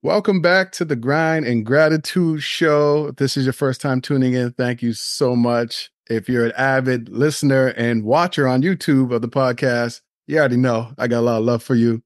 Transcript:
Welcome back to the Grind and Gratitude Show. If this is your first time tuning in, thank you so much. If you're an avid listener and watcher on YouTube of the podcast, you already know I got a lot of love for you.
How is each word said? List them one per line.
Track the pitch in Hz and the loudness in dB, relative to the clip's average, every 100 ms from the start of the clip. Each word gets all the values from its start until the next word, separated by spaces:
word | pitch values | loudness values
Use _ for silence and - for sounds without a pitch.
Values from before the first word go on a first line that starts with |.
Welcome | 139 190 202 190 | 0 0 2 2
back | 165 185 185 | 4 2 2
to | - | -4
the | 170 | -4
Grind | 131 117 147 160 160 123 | -4 0 0 2 0 0
and | 117 107 | -2 2
Gratitude | 139 156 160 - 185 165 156 | 4 4 2 -2 -2 0 -2
Show. | 139 - 165 147 147 147 147 | -6 -2 2 2 2 0 -2
If | 135 | -4
this | 139 - | -2 0
is | |
your | 131 | -2
first | 127 139 127 | 0 -2 -2
time | 147 127 | -2 -2
tuning | - 139 127 | 0 0 2
in, | 127 120 | 0 -2
thank | 120 123 120 | -2 -4 -2
you | 117 | -4
so | 110 - - 131 | -4 -8 -2 0
much. | 123 120 120 117 - - _ _ | 2 2 0 -2 -8 -14 _ _
If | 113 104 | -6 -2
you're | 123 117 | 0 0
an | 113 | 0
avid | 135 131 131 127 113 | 0 0 0 -2 -4
listener | 104 147 143 147 135 131 | -2 -2 0 2 2 2
and | - 117 117 | 0 -2 -2
watcher | 107 143 175 165 135 | 0 0 0 0 0
on | 127 | 2
YouTube | 156 185 - 135 127 | 0 -2 0 2 2
of | 120 | -2
the | 120 | -2
podcast, | 139 131 120 135 120 120 - _ _ - | 0 0 0 -2 0 -4 -6 _ _ -4
you | 151 | 0
already | 143 123 | 2 2
know | 127 113 117 139 | 2 0 -4 -6
I | 120 | -2
got | 117 | 0
a | |
lot | 120 113 | 0 0
of | |
love | 117 120 | 0 0
for | - | 0
you. | 123 117 113 | 2 2 0